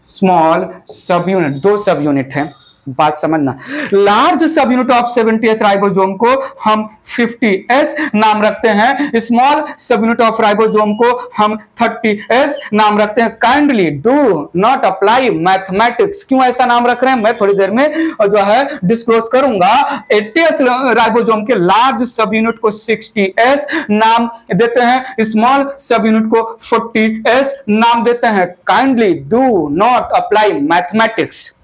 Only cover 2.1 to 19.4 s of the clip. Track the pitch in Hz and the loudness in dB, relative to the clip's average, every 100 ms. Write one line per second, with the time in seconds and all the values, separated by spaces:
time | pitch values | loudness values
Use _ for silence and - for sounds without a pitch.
2.1 | 139 135 147 156 - _ _ - 127 156 | -2 -2 -6 -8 -10 _ _ -16 -2 0
3.1 | 151 160 160 139 120 - 285 294 196 202 | 0 -2 0 -2 -4 -10 -10 -2 2 2
4.1 | 208 285 349 320 320 254 254 254 247 240 | 2 2 2 0 0 0 0 2 0 0
5.1 | 240 220 220 220 214 214 202 202 185 190 | 0 0 2 0 2 2 2 0 0 -2
6.1 | 190 233 269 269 - 214 214 220 - - | 0 0 0 -2 -6 -2 -2 -2 -12 -16
7.1 | - 233 240 226 190 - 247 302 311 311 | -4 -4 -2 -2 -2 0 0 0 -2 -4
8.1 | 208 220 208 208 202 226 208 226 277 294 | 0 2 2 0 0 0 2 0 0 -2
9.1 | 226 220 240 262 294 294 - - 254 233 | -4 -2 2 2 0 -4 -10 -4 -2 0
10.1 | 233 226 220 220 208 220 214 214 208 233 | 0 0 2 0 2 0 2 0 0 0
11.1 | 247 - - 214 214 - - 233 226 220 | 0 -6 -2 -2 -2 -10 -4 -4 -2 -4
12.1 | 208 - 233 294 285 - 214 214 208 208 | -4 0 0 0 -2 -4 0 2 2 0
13.1 | 214 233 220 226 269 294 240 170 143 160 | 0 -2 0 0 2 2 2 0 -2 0
14.1 | 277 277 170 143 170 214 269 208 190 202 | 2 2 0 -2 -2 0 2 0 0 2
15.1 | 240 254 165 170 190 190 185 233 233 196 | 2 2 0 0 0 -2 -2 0 0 -2
16.1 | - - 262 254 254 247 240 240 240 254 | -2 -2 0 2 0 2 2 2 0 0
17.1 | 262 214 233 202 196 190 226 294 302 320 | 2 0 0 0 2 0 2 0 0 -4
18.1 | 294 202 208 196 220 277 302 180 226 - | 0 0 2 2 2 0 -4 -2 -2 0
19.1 | 226 226 254 | 0 0 0